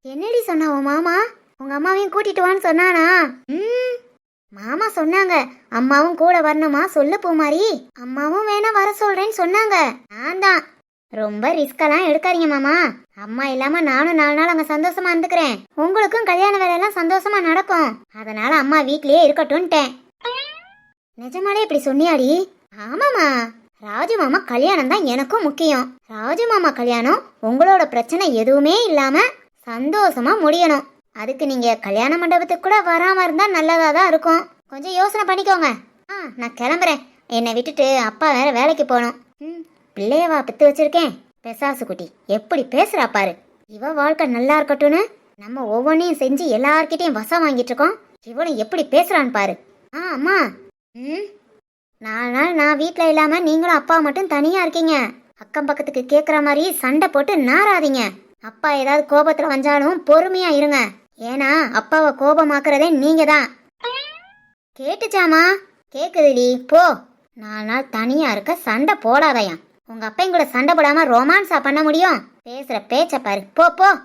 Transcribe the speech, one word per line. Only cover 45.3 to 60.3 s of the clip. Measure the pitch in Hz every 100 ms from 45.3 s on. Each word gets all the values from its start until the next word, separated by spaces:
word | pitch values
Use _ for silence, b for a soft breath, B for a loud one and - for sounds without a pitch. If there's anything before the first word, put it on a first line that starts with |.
| _
நம்ம | 208 254 233
ஒவ்வொன்றையும் | 220 269 320 349 320
செஞ்சு | 262 277
எல்லார்கிட்டயும் | 339 220 277 311 320 330 339
வசம் | 220 214 339
வாங்கிட்டு | 320 254 247
இருக்கோம். | 254 311 440 _ _
இவளும் | - 233 339 247
எப்படி | 220 330 -
பேசுறான்னு | 285 339 311 254
பாரு. | 220 196 190 _ _ _ 302
ஆ, |
அம்மா. | 359 277 311 381 247 190 - _ _
ம், | 233 262 330 403 _ _ _ _ _ _ _
நாலு | 220 220 247
நாள் | 247 330
நான் | 330 294 294
வீட்ல | 330 339 330
இல்லாம | 311 302 330
நீங்களும் | 330 320 349 320
அப்பா | 339 330
மட்டும் | 294 285 381
தனியா | 294 302 370
இருக்கீங்க. | 339 339 320 294 226 - _ _
அக்கம் | 214 302 294
பக்கத்துக்கு | 294 285 269 254
கேக்குற | 294 302 302
மாதிரி | 294 285 359
சண்டை | - 254 294 370
போட்டு | 285 285 359
நாராதீங்க. | 247 311 415 370 302 262 208 190 _ _
அப்பா | 220 _ 302
ஏதாவது | 285 269 294 294
கோபத்துல | 294 302 311 302
வந்தாலும் | 269 285 285 285 359 -
பொறுமையா | 311 359